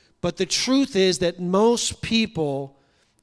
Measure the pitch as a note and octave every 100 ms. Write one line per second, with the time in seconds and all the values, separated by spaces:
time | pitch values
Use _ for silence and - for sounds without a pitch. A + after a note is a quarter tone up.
0 | _ - F3 E3+ F#3 - - C4+ C4+ F#3+
1 | F#3+ F3 F3 F3+ F3+ F#3+ A3+ A#3+ - -
2 | - A3+ A3 E3 D3 C#3 C#3 _ _ _
3 | _ _